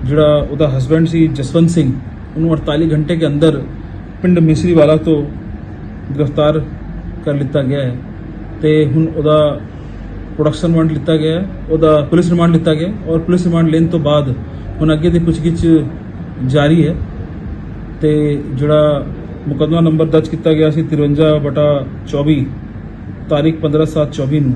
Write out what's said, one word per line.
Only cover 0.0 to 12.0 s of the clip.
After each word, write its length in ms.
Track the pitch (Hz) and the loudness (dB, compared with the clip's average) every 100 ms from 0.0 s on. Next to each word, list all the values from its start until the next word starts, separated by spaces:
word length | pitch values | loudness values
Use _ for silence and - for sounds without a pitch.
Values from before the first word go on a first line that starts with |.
ਜਿਹੜਾ 420 | 127 151 151 147 139 | 0 2 4 2 0
ਉਹਦਾ 280 | 143 151 131 | 0 0 0
ਹਸਬੈਂਡ 280 | 131 160 165 | 2 2 2
ਸੀ 200 | 165 156 | 2 2
ਜਸਵੰਤ 440 | 131 127 165 170 | 0 -2 2 4
ਸਿੰਘ, 220 | 170 135 131 - - - 151 | 4 0 -2 -8 -14 -12 -2
ਉਹਨੂੰ 160 | 165 | 0
ਅੜਤਾਲੀ 360 | 156 - 151 165 | 0 0 0 0
ਘੰਟੇ 240 | 151 151 170 | 0 0 0
ਕੇ 100 | 156 | 0
ਅੰਦਰ 360 | 147 160 139 - - - - - - | 4 4 4 -2 -12 -12 -14 -14 -4
ਪਿੰਡ 160 | 180 175 | 2 4
ਮਿਸਰੀਵਾਲਾ 580 | 160 151 175 165 147 156 | 4 4 4 6 6 4
ਤੋਂ 260 | 165 151 139 - - - - - - - - | 2 0 0 -8 -10 -12 -12 -14 -14 -12 -8
ਗ੍ਰਿਫਤਾਰ 480 | 139 143 - 151 151 147 - - - - - | -2 -2 2 2 2 -2 -10 -12 -10 -10 -8
ਕਰ 100 | - | -4
ਲਿੱਤਾ 280 | 143 135 151 | -2 -2 -2
ਗਿਆ 200 | 131 143 | -2 -2
ਹੈ 140 | 131 123 - - - - - - | -4 -6 -10 -14 -12 -14 -12 -2
ਤੇ 240 | 151 156 147 | 2 4 4
ਹੁਣ 200 | 151 160 160 | 2 0 0
ਉਹਦਾ 440 | 151 151 151 135 - - - - - - - - | 2 4 4 0 -10 -14 -14 -14 -12 -12 -12 -2
ਪ੍ਰੋਡਕਸ਼ਨ 320 | 151 147 175 | -2 0 0
ਰਿਮਾਂਡ 240 | 165 160 | 2 2
ਲਿੱਤਾ 240 | 151 131 160 | 0 0 0
ਗਿਆ 240 | 156 165 | 0 -2
ਹੈ, 80 | 196 - - | -4 -8 -2
ਉਹਦਾ 360 | 160 160 151 | 2 4 4